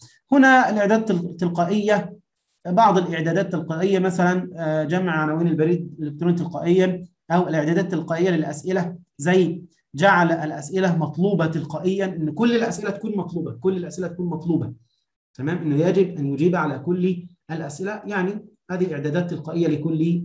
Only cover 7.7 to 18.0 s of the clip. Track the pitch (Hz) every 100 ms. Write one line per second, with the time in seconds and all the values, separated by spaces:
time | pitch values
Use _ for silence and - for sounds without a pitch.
7.7 | 175 185 160 165 165 185 165 151 151 185
8.7 | 190 175 - - - 151 190 165 180 -
9.7 | _ _ 139 196 180 170 165 151 151 143
10.7 | 185 185 165 147 - 196 185 156 156 -
11.7 | 156 185 196 190 170 156 151 240 233 226
12.7 | - 208 - 220 202 170 170 - - 190
13.7 | 185 175 - 175 175 175 156 170 151 113
14.7 | - _ _ _ _ _ - 139 175 160
15.7 | 143 175 185 180 147 139 135 175 175 151
16.7 | 127 170 185 185 175 - _ - 160 143
17.7 | - 190 214